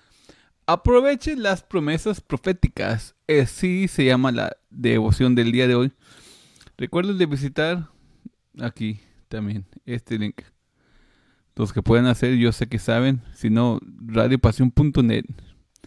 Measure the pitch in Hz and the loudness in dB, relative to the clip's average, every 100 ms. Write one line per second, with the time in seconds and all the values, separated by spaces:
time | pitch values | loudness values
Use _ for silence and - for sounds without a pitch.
0 | _ _ _ _ _ _ - 175 - 247 | _ _ _ _ _ _ -4 -2 4 4
1 | 277 277 - 285 208 185 - 185 147 160 | 4 0 -4 -4 -2 -4 -4 -4 -2 -2
2 | 214 196 - 139 - 185 - - 98 113 | -4 -6 -6 -6 -4 -2 -2 -2 -6 -6
3 | - _ - 151 123 - 185 180 190 - | -8 _ 0 2 2 -2 -2 -2 -2 0
4 | 131 127 131 120 - - _ - 120 117 | 2 2 0 -2 -6 -10 _ -4 0 2
5 | 110 - 127 123 117 120 127 120 131 - | 2 2 4 4 4 2 2 2 0 -4
6 | _ - - - _ _ - - 127 170 | _ -20 -20 -20 _ _ -20 -12 -6 -4
7 | 190 196 170 139 139 135 156 175 156 _ | -2 0 0 -2 -4 -4 -2 -4 -8 _
8 | _ _ - _ _ - 120 - 110 107 | _ _ -20 _ _ -10 -10 -6 -8 -8
9 | _ _ - 110 104 107 95 - - 120 | _ _ -14 -10 -8 -8 -10 -18 -10 -10
10 | - 113 104 - - _ _ _ _ _ | -6 -6 -6 -8 -20 _ _ _ _ _
11 | _ _ _ _ _ - 107 - - 117 | _ _ _ _ _ -6 -6 -2 2 4
12 | 123 117 123 127 120 110 117 110 - 117 | 4 2 0 2 2 0 -4 -6 -2 0
13 | 131 131 - - 110 110 120 113 - - | 0 -2 -6 -6 -2 0 0 -2 -8 -20
14 | 113 110 120 127 117 107 127 - 151 165 | -6 0 2 2 2 2 2 2 2 2
15 | 117 110 - - - - _ _ | 2 0 -4 -14 -18 -20 _ _